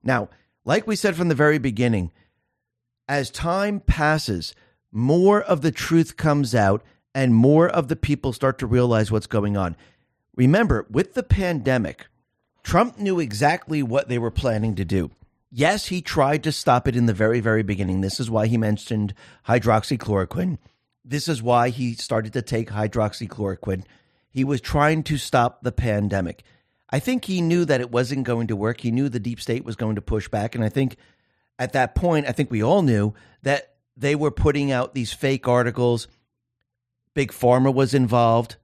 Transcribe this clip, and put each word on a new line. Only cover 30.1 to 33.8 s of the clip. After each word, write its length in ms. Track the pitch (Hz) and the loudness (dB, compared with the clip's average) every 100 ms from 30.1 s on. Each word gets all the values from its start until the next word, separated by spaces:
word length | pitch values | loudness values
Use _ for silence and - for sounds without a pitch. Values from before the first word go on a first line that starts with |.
| 110 - | -6 -4
back. 280 | 107 110 | -6 -6
And 100 | 127 | -4
I 60 | 107 | -2
think 260 | 139 131 - _ _ _ _ _ - | 0 -2 -6 _ _ _ _ _ -8
at 160 | 127 | -4
that 200 | 139 127 | 0 0
point, 320 | - 175 156 143 | 0 2 2 0
I 60 | |
think 180 | 120 143 | -2 -2
we 120 | 113 | 0
all 180 | 110 196 | 2 4
knew 320 | 151 110 104 - _ _ | 4 2 0 -4 _ _
that 320 | 135 139 - _ | -4 -4 -6 _